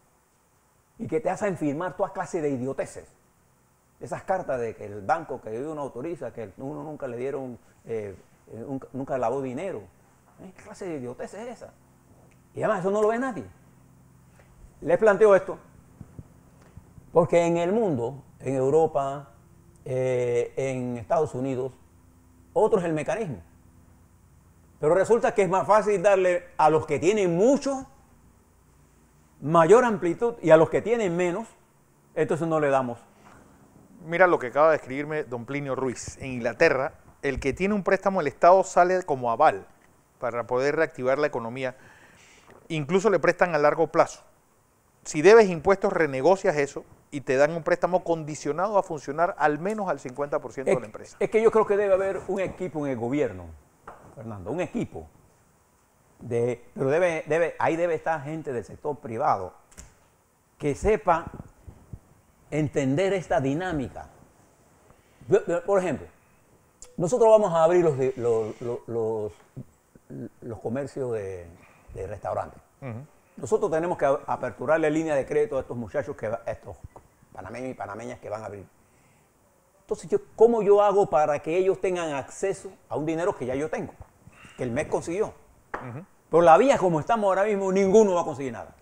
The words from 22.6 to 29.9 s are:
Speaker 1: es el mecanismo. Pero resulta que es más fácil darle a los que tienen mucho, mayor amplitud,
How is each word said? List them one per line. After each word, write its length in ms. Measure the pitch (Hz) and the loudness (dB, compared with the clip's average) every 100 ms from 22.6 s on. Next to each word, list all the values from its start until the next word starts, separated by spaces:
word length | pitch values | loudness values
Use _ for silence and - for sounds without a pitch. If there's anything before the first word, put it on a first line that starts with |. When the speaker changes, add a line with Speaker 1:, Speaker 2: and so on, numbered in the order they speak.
| 208 214 | 2 2
Speaker 1:
es 60 | 175 | 0
el 80 | |
mecanismo. 480 | 156 147 175 196 95 - _ - - - - _ _ _ _ _ _ _ _ | -2 -2 -4 -6 -8 -14 _ -20 -20 -20 -20 _ _ _ _ _ _ _ _
Pero 160 | 151 180 | 2 2
resulta 380 | 190 226 240 | 4 4 4
que 100 | - | 2
es 60 | 185 | 2
más 180 | 190 147 | 2 4
fácil 340 | 214 202 202 | 4 4 2
darle 460 | 202 190 180 175 - - | 4 4 4 0 -2 2
a 120 | 156 | 4
los 160 | 156 156 | 4 2
que 140 | 143 | 0
tienen 360 | 156 214 180 170 | 2 2 2 4
mucho, 500 | 233 254 269 269 269 - _ _ _ _ _ _ _ _ _ _ _ _ _ _ | 4 4 0 -6 -8 -18 _ _ _ _ _ _ _ _ _ _ _ _ _ _
mayor 420 | 143 170 160 226 | 2 4 8 8
amplitud, 520 | 247 | 6